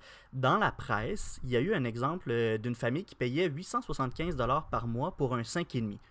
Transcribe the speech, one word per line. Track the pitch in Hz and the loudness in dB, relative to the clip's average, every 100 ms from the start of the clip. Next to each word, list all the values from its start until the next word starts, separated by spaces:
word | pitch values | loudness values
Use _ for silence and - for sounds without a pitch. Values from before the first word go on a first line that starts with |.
| - - - | -12 -20 -10
Dans | 131 127 190 | 0 4 4
la | 175 | 4
presse, | - - 104 123 208 - - | 0 -2 0 0 -2 -4 -6
il | 127 | 0
y | 120 | 2
a | |
eu | 160 | 4
un | 202 | 2
exemple, | 123 113 135 180 139 | 0 0 0 0 0
euh, | 117 113 110 | 2 2 2
d'une | 117 120 | 0 0
famille | 117 139 | 0 0
qui | 202 - | -4 -2
payait | 123 139 180 | 0 2 0
huit | 143 | 0
cent | 190 254 | -4 -4
soixante-quinze | - 147 127 - 165 127 | -2 0 0 0 -2 0
dollars | 120 147 - | 2 2 0
par | 117 117 | -2 0
mois | 117 156 - | 0 -2 0
pour | 131 | 0
un | 123 | 0
cinq | 113 175 170 | 0 -2 -2
et | 131 | 0
demi. | 110 101 - | -2 -4 -10